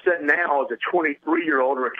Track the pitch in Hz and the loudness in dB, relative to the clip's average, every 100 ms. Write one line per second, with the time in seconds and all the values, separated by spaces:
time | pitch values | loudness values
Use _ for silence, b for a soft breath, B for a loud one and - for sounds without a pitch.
0 | 185 170 147 160 170 143 131 - - 180 | 0 0 0 0 2 0 -2 -4 -2 0
1 | 156 143 156 165 160 139 131 131 123 | 0 -4 -2 -2 0 2 2 0 -4